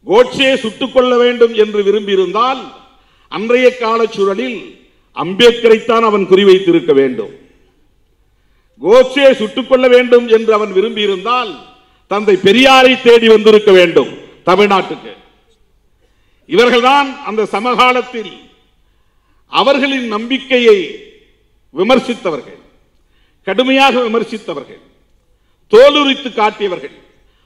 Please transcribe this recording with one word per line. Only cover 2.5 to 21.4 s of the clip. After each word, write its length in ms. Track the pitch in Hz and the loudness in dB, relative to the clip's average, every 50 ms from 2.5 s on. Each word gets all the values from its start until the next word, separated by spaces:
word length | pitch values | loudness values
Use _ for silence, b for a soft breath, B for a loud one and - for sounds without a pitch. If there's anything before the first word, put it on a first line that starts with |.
| 262 254 214 143 - - _ _ _ _ _ _ _ _ _ _ | -4 -6 -10 -16 -20 -20 _ _ _ _ _ _ _ _ _ _
அன்றைய 480 | - 160 208 226 240 254 254 247 254 254 | -12 -8 -4 -2 0 2 2 0 0 -2
காலச்சூழலில் 1000 | 233 220 226 226 226 214 - 196 196 196 190 202 247 254 233 180 131 - - _ _ _ _ _ _ _ _ | -2 -4 -2 -2 -2 -4 -4 -4 -4 -4 -4 -4 -8 -8 -10 -12 -16 -18 -20 _ _ _ _ _ _ _ _
அம்பேத்கரைத்தான் 880 | 127 143 170 196 190 240 240 233 - 233 226 220 220 220 - 240 233 | -10 -10 -6 -2 2 2 2 2 2 2 2 2 2 0 -2 -2 0
அவன் 260 | 226 220 208 202 190 | 0 0 0 -2 0
குறிவைத்திருக்க 680 | 170 185 185 202 196 185 185 190 180 170 165 - 156 143 | 2 2 2 4 4 2 2 2 0 0 0 0 0 0
வேண்டும். 380 | 135 135 131 123 110 104 90 - - _ _ _ _ _ _ _ _ _ _ _ _ _ _ _ _ _ _ _ _ _ _ _ _ _ _ _ _ 123 | 0 0 0 -2 -6 -10 -12 -16 -20 _ _ _ _ _ _ _ _ _ _ _ _ _ _ _ _ _ _ _ _ _ _ _ _ _ _ _ _ -2
கோட்சே 520 | 170 220 254 254 254 - 285 277 269 262 | 2 4 4 4 2 0 2 2 2 2
சுட்டுக் 340 | - 214 214 - 269 254 - | 2 -2 -6 -8 -8 -4 -2
கொள்ள 200 | 262 254 254 254 | 0 0 2 4
வேண்டும் 400 | 247 247 247 240 240 240 240 233 | 2 2 4 4 2 2 2 2
என்று 240 | 220 220 226 214 220 | 0 0 0 0 -2
அவன் 200 | 208 214 202 190 | -2 -2 -2 -2
விரும்பியிருந்தால் 840 | 185 202 233 226 214 208 202 196 185 180 226 247 254 240 214 160 123 - - _ _ _ _ _ _ _ | -2 -2 -2 -4 -4 -4 -4 -4 -4 -6 -4 -4 -4 -4 -8 -12 -16 -20 -20 _ _ _ _ _ _ _
தந்தை 300 | - 190 202 214 202 196 | -8 -6 -4 0 0 0
பெரியாரை 680 | 185 - 190 202 240 262 269 262 262 254 262 254 - - | 2 2 2 2 4 4 4 4 4 4 4 2 2 2
தேடி 260 | 240 233 233 226 226 | 4 4 4 6 4
வந்திருக்க 440 | 220 214 214 220 214 208 - 214 190 | 4 4 4 4 4 4 4 4 4
வேண்டும் 460 | 185 180 170 160 160 123 - - - - - _ _ _ | 4 4 4 2 0 -2 -2 -6 -16 -20 -20 _ _ _
தமிழ்நாட்டுக்கு. 680 | - 180 185 208 202 202 190 - - 160 135 104 110 98 - _ _ _ _ _ _ _ _ _ _ _ _ _ _ _ _ _ _ _ _ _ _ _ _ _ | -2 0 0 0 0 0 -2 -4 -6 -10 -14 -16 -20 -20 -20 _ _ _ _ _ _ _ _ _ _ _ _ _ _ _ _ _ _ _ _ _ _ _ _ _
இவர்கள்தான் 760 | - 160 190 240 247 240 240 233 254 269 285 285 269 254 - - | -4 0 2 2 2 2 2 2 2 2 0 0 -2 -8 -12 -14
அந்த 240 | - 208 220 208 | -10 -6 -6 -6
சமகாலத்தில் 840 | - - 196 214 247 247 233 247 254 247 254 240 - - 233 208 175 143 107 _ _ _ _ _ _ _ _ _ _ _ _ _ _ _ _ _ _ _ _ _ | -6 -6 -6 -6 -4 -2 0 0 0 0 -2 -4 -8 -10 -14 -14 -14 -16 -20 _ _ _ _ _ _ _ _ _ _ _ _ _ _ _ _ _ _ _ _ _
அவர்களின் 600 | _ - 156 190 254 277 277 262 285 269 262 247 | _ -4 0 0 0 0 0 -2 -4 -4 -6 -6
நம்பிக்கையை 1000 | 233 214 208 226 240 269 254 - - 262 247 240 226 214 196 165 139 - - - - _ _ _ _ _ _ | -8 -8 -8 -6 -6 -8 -8 -4 -2 -2 2 4 4 2 2 0 -4 -12 -18 -20 -20 _ _ _ _ _ _